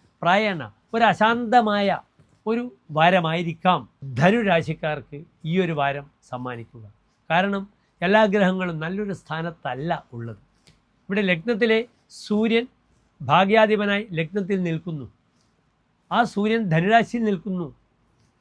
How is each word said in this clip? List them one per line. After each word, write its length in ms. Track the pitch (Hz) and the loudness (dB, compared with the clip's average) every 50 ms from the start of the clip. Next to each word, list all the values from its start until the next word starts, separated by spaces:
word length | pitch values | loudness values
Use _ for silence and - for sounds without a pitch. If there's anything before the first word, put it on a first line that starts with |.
| _ _ _ _ | _ _ _ _
പ്രായേണ 500 | 160 170 185 208 220 208 185 151 120 107 - _ _ _ - | 0 0 2 2 2 0 -4 -4 -8 -12 -14 _ _ _ 0
ഒരു 100 | 233 233 | 2 4
അശാന്തമായ 960 | 208 170 - 214 226 233 240 240 214 247 247 220 214 208 202 202 196 165 - - _ _ _ _ _ _ _ _ | 4 4 4 2 2 2 0 0 2 4 4 4 4 2 0 0 0 -2 -4 -6 _ _ _ _ _ _ _ _
ഒരു 240 | 214 226 240 247 247 - _ _ - | -4 -4 -4 -4 -6 -12 _ _ -6
വാരമായിരിക്കാം 1000 | 147 156 160 180 190 180 165 160 165 175 175 170 160 - - 185 175 139 110 - _ _ 139 135 123 | 0 4 4 4 4 4 2 0 -2 -2 -4 -6 -8 -2 0 0 0 0 -2 -8 _ _ -14 -10 -2
ധനുരാശിക്കാർക്ക് 1120 | 120 160 190 220 240 208 196 170 165 - 156 156 - - 151 151 143 117 - 143 143 160 - _ _ - | 2 4 4 4 4 2 2 0 0 0 -4 -6 -6 -6 -6 -6 -8 -10 -14 -18 -18 -18 -20 _ _ -8
ഈ 140 | 156 170 185 | -2 0 0
ഒരു 120 | 180 175 | 0 0
വാരം 400 | 165 147 139 139 139 143 139 147 _ _ _ _ | -2 -2 -2 -2 -4 -6 -10 -16 _ _ _ _
സമ്മാനിക്കുക. 640 | 131 123 127 127 120 117 113 - - 117 110 101 - _ _ _ _ _ _ - | -12 -10 -8 -10 -10 -12 -14 -16 -20 -20 -20 -20 -20 _ _ _ _ _ _ -2
കാരണം 400 | 160 175 190 196 202 196 196 - _ _ _ _ _ _ | 0 0 0 0 -2 -6 -8 -10 _ _ _ _ _ _
എല്ലാ 240 | 170 180 208 214 220 | 0 2 4 4 4
ഗ്രഹങ്ങളും 540 | 202 196 208 190 185 185 185 185 175 165 151 | 4 2 2 2 2 0 -2 -4 -4 -6 -6
നല്ലൊരു 340 | 156 170 190 202 214 196 175 | -8 -8 -6 -6 -6 -8 -8
സ്ഥാനത്തല്ല 920 | - - - 156 160 165 170 160 - - 135 127 131 151 170 165 143 - _ 120 | -10 -10 -10 -8 -8 -8 -8 -10 -10 -10 -8 -8 -6 -6 -6 -6 -6 -8 _ -14
ഉള്ളത്. 240 | 117 117 117 104 101 _ _ _ _ _ _ _ _ _ _ _ _ _ - | -12 -12 -12 -14 -16 _ _ _ _ _ _ _ _ _ _ _ _ _ -4
ഇവിടെ 120 | 196 214 | -2 -2
ലഗ്നത്തിലെ 640 | 202 185 180 160 165 240 240 190 233 220 220 226 247 - _ _ _ _ | 0 0 0 0 0 -2 0 0 2 2 2 0 0 -4 _ _ _ _
സൂര്യൻ 580 | - - - - 208 214 226 214 226 233 247 - _ _ _ _ _ _ _ _ _ _ | -20 -20 -6 -2 0 0 2 2 2 0 -2 -4 _ _ _ _ _ _ _ _ _ _
ഭാഗ്യാധിപനായി 840 | 135 120 151 180 196 196 214 220 220 208 214 202 208 202 202 202 226 214 | -2 2 4 4 4 4 6 4 6 4 2 0 0 0 -2 -2 -4 -6
ലഗ്നത്തിൽ 520 | 170 160 165 160 190 208 190 180 202 185 180 | -6 -6 -6 -4 -4 -6 -4 -2 -2 -2 -2
നിൽക്കുന്നു. 480 | 165 160 160 - 175 160 143 120 - - _ _ _ _ _ _ _ _ _ _ _ _ _ _ _ _ _ _ _ | -2 -4 -4 -6 -8 -10 -10 -12 -14 -18 _ _ _ _ _ _ _ _ _ _ _ _ _ _ _ _ _ _ _
ആ 120 | 175 220 240 | 0 0 0
സൂര്യൻ 460 | 170 - 202 208 220 226 226 220 175 | 0 -2 -2 0 0 0 0 0 2
ധനുരാശിയിൽ 540 | 160 165 175 202 226 233 - - - 240 226 | 2 2 4 4 4 4 4 2 -2 -2 0
നിൽക്കുന്നു. 520 | 214 202 165 - 202 185 180 165 131 - _ _ _ _ _ _ _ _ _ _ _ _ _ | 0 -2 -2 -4 -6 -6 -6 -6 -8 -10 _ _ _ _ _ _ _ _ _ _ _ _ _